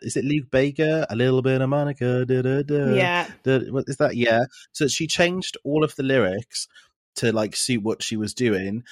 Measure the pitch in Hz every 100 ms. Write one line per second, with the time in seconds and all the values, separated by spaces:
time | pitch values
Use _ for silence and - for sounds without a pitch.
0 | 123 143 131 151 127 131 143 143 156 160
1 | - 113 127 131 131 131 131 143 143 139
2 | 123 127 127 127 127 135 143 143 139 -
3 | 180 175 170 - 127 131 - 131 - 143
4 | 147 117 117 113 131 - - - 143 -
5 | 160 - 175 185 - - - 151 156 -
6 | 135 135 95 98 - - - - - _
7 | _ - 117 110 107 - - 120 104 -
8 | - 110 107 - 123 98 98 110 -